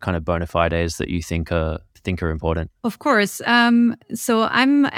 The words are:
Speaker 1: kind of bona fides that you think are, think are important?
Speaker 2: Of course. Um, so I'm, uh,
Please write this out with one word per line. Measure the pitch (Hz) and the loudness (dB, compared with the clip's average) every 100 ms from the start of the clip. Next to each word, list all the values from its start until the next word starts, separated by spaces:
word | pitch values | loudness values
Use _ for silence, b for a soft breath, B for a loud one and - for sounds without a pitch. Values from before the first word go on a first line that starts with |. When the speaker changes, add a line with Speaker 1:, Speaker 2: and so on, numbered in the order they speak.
Speaker 1:
kind | - 85 | -4 -2
of | |
bona | 80 85 85 | -2 -2 -2
fides | 85 85 85 85 - | 0 2 0 -2 -2
that | - | -4
you | 85 | -4
think | - 85 82 | -4 -4 -2
are, | 85 80 78 - _ | -2 -2 -4 -10 _
think | - 90 | -6 -4
are | 85 | -4
important? | 80 82 82 80 _ | -2 -2 -2 -6 _
Speaker 2:
Of | 233 - | -8 -4
course. | 302 226 202 - - | 0 2 0 -2 0
Um, | 240 240 233 233 - - | 2 4 4 2 0 -8
so | 233 - 226 220 | -6 0 0 2
I'm, | 233 269 285 | 2 4 4
uh, | 277 | 2